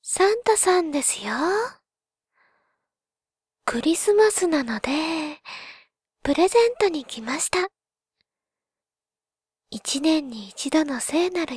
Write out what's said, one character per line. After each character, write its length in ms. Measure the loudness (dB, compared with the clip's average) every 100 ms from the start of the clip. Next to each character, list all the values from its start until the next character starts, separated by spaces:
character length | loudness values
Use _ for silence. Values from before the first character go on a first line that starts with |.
サ 260 | -6 2 2
ン 140 | 2
タ 140 | 2 2
さ 240 | 4 2
ん 100 | 2
で 100 | -2
す 220 | -2 -4
よ。 80 | -6 -2 0 0 -2 -8 _ _ _ _ _ _ _ _ _ _ _ _ _ _ _ _ _ _
ク 180 | -6 -2
リ 140 | 0 0
ス 180 | 2
マ 180 | 4 4
ス 160 | 4 0
な 180 | 0 -2
の 160 | -4
で、 600 | -2 -2 -2 -4 -6 -12 -16 -18 -18 -20 _ _ _ _
プ 100 | -2
レ 160 | 2 4
ゼ 180 | 6 4
ン 80 | 2
ト 140 | 0
に 160 | 0 -8
来 160 | -10
ま 180 | -6 -4
し 100 | -2
た。 200 | -2 -2 _ _ _ _ _ _ _ _ _ _ _ _ _ _ _ _ _ _ _ -16
一 320 | -12 -6 -2
年 260 | 2 2 -2
に 220 | -12 -14
一 200 | -10 -2
度 140 | 0
の 160 | 0 -4
聖 300 | -2 0 0
な 160 | -2
る 100 | -6